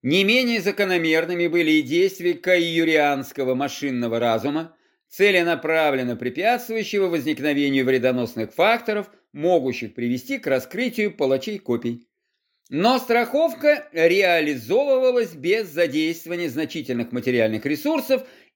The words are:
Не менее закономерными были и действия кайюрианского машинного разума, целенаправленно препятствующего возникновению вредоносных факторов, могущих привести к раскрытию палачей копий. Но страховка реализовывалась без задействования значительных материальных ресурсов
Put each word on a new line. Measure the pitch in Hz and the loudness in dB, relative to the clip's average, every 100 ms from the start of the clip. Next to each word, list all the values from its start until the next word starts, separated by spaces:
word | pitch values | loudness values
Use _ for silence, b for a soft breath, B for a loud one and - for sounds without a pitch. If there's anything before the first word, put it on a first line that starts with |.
Не | 127 175 | 2 2
менее | 196 247 247 226 | 4 2 2 0
закономерными | 190 196 196 180 160 160 170 175 170 | -2 -2 0 0 2 0 0 -2 0
были | 170 160 | 0 2
и | 156 | 2
действия | 131 165 190 185 175 | 2 0 0 0 -4
кайюрианского | 170 185 180 170 165 160 156 147 139 135 - 127 | -2 0 2 2 0 2 2 2 0 -6 -4 -2
машинного | 127 139 - 143 123 120 117 | -2 -4 -4 -6 -4 -2 0
разума, | 117 113 131 151 165 b b b b | 0 0 -2 -4 -8 b b b b
целенаправленно | - 202 185 170 165 156 160 151 135 123 120 | 2 4 4 2 -2 0 2 2 0 -2 -4
препятствующего | 120 - 208 240 240 220 208 202 190 | -6 -2 0 0 -2 -6 -2 0 0
возникновению | 165 147 147 151 143 143 135 127 | 0 -2 -2 0 0 2 2 2
вредоносных | 131 127 123 113 - 110 | 2 2 0 -4 -6 -6
факторов, | - 190 233 233 208 196 b b | 2 2 2 0 -4 -6 b b
могущих | - 175 175 131 120 110 | -4 2 2 2 -6 -10
привести | - 120 123 - 269 | -6 -4 -4 -4 -6
к | 151 | 0
раскрытию | 131 127 190 254 - 208 - | -2 -2 -4 -4 -2 -2 0
палачей | 135 135 170 202 | 0 0 -2 -8
копий. | - 117 120 120 _ _ _ _ _ _ _ | -4 -4 -4 -8 _ _ _ _ _ _ _
Но | 147 214 262 | 0 0 0
страховка | 247 233 233 277 320 - 294 294 - | 0 0 2 0 0 2 2 2 -2
реализовывалась | 165 165 190 185 170 151 131 107 220 285 262 254 247 208 | 2 4 4 4 2 2 -4 0 0 2 2 4 2 -2
без | 165 160 220 196 | -4 -2 0 -2
задействования | 147 170 143 156 165 165 175 165 | 0 0 2 -2 -4 -8 -6 -4
значительных | 127 156 160 131 120 117 | -4 -6 -6 -4 -4 -4
материальных | 123 123 123 110 110 | -4 0 2 2 0
ресурсов | 139 147 285 311 - 262 262 B B | -2 -2 0 -2 0 -2 -2 B B